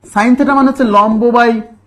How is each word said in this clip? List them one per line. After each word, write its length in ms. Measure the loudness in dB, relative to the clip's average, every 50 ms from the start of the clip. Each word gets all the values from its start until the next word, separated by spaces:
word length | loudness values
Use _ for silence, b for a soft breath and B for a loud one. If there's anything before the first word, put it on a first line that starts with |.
| _ -6 -4
sin 180 | -2 0 0 0
theta 160 | 0 0 0 0
মানে 100 | 0 0 0
হচ্ছে 140 | 0 -2 -2 0 2
লম্ব 260 | 0 0 0 -2 0 0 0 2
by 140 | 2 0 0 0 -4 -8 -12 -20 _ _